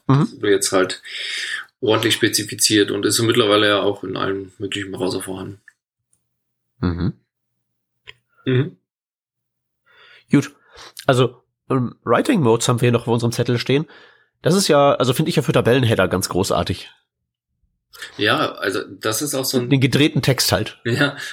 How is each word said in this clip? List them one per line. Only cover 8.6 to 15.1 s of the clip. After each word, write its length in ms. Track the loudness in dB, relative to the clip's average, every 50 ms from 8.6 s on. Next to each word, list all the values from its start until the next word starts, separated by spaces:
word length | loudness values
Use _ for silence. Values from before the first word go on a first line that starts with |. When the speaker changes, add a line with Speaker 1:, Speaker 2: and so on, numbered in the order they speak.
| 0 -2 -6 _ _ _ _ _ _ _ _ _ _ _ _ _ _ _ _ _ _ _ _ _ _ _ _ _ -20 -20 -20 -20 _ _
Speaker 1:
Gut. 240 | 0 2 2 0 -6 _ _ _ _ -20 -20 -20 -20 -4 0
Also, 380 | 2 4 4 2 2 0 -6 _ _ _ _ _ -4
ähm, 260 | -2 -2 -2 -4 -6 -8 _
Writing 380 | 0 2 2 2 2 2 2
Modes 260 | 4 4 4 4 2 0
haben 140 | 0 2
wir 60 | 2 2
hier 60 | 2
noch 120 | 2 0 0
auf 60 | 0
unserem 180 | 0 0 -2
Zettel 280 | -2 -2 -2 -2 -2 -2
stehen. 260 | 0 0 0 0 -2 -4 -10 -18 -20 -20 _ _ _ _ _ _
Das 140 | -2 0 2
ist 120 | 2 2 4
ja, 260 | 4 6 6 4 4
also 180 | 2 2 0